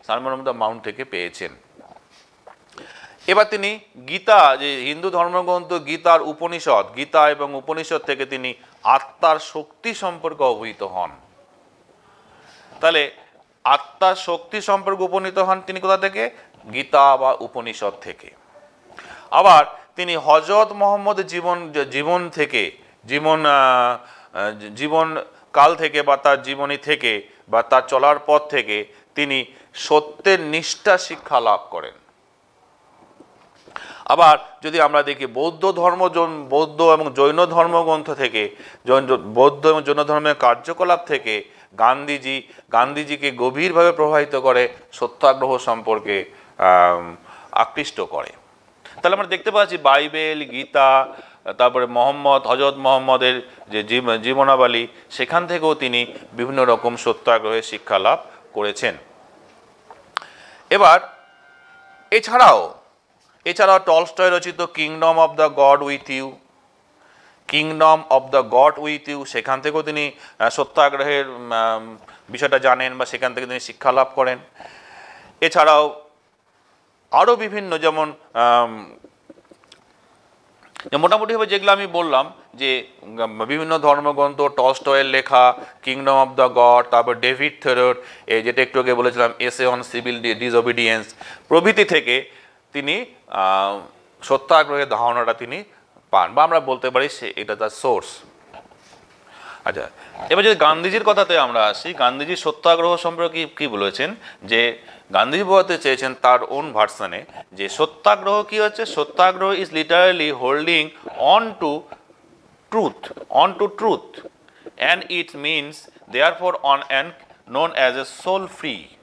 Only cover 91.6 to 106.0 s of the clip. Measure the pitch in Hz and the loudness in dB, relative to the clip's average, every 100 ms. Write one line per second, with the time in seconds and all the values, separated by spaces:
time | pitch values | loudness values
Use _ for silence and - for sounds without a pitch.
91.6 | 185 214 202 160 120 127 135 - _ _ | 4 2 2 0 0 -4 -4 -20 _ _
92.6 | _ 143 139 185 254 _ _ 98 95 95 | _ -10 -6 -6 -8 _ _ -2 0 0
93.6 | 98 101 90 _ _ _ - 135 - 160 | -2 -6 -14 _ _ _ -2 -2 2 2
94.6 | 147 143 135 110 120 120 117 113 120 156 | 2 -2 -4 -2 -2 -2 -2 -4 -8 -14
95.6 | 208 _ _ _ _ 95 87 123 160 165 | -16 _ _ _ _ 0 2 2 2 2
96.6 | 139 127 131 127 143 - 113 - 107 104 | -2 -4 -2 -2 -2 -6 -12 -10 -10 -6
97.6 | 110 - 135 104 - - - _ _ - | -6 -4 -2 -2 -4 -20 -20 _ _ -20
98.6 | _ _ _ _ _ _ _ - - - | _ _ _ _ _ _ _ -20 -20 -8
99.6 | - - - - - - - 175 226 190 | -8 -8 -12 -16 -20 -18 -2 2 2 4
100.6 | 151 160 180 214 214 202 196 170 127 117 | 2 2 -2 -2 0 0 2 2 2 0
101.6 | 107 101 160 160 123 135 147 175 156 151 | 0 -2 -10 -2 -2 -2 -8 -6 -6 -2
102.6 | 170 165 170 170 170 165 170 165 156 - | 0 2 2 -2 -4 -4 -6 -6 -10 -8
103.6 | 147 104 98 95 143 226 - - 95 113 | -8 -4 -4 -4 -6 -8 -20 -20 -2 0
104.6 | 117 117 - - _ 92 117 160 196 190 | 0 -2 -18 -20 _ 0 0 -2 2 2
105.6 | 180 165 139 127 | 2 -2 -2 -2